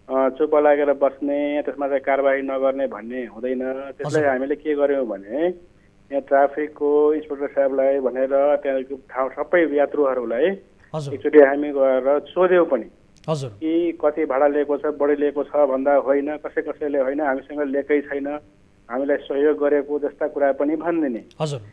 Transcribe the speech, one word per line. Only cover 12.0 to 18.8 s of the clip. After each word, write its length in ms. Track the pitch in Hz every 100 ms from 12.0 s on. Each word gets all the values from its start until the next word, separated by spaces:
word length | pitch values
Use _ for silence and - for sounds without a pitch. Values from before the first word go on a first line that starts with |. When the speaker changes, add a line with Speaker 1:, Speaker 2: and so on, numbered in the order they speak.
| 131 147
Speaker 1:
सोध्यौँ 460 | 147 175 185 180 165
पनि 180 | 127 101 - _ _ -
Speaker 2:
हजुर। 220 | 156 131
Speaker 1:
कि 480 | 101 160 165 170 165
कति 200 | 151 156
भाडा 220 | 151 131 147
लिएको 300 | 147 143 143
छ, 100 | 151
बढी 300 | 143 143 143
लिएको 280 | 147 143
छ 80 | 139 147
भन्दा 380 | 139 131 139
होइन, 420 | 139 120 143 143 151
कसै 260 | 147 165
कसैले 360 | 151 - 147 139
होइन 220 | 131 139
हामीसँग 400 | 147 135 - 147
लिएकै 400 | 143 139 139 147
छैन, 260 | 143 143 139 147 - _ _ _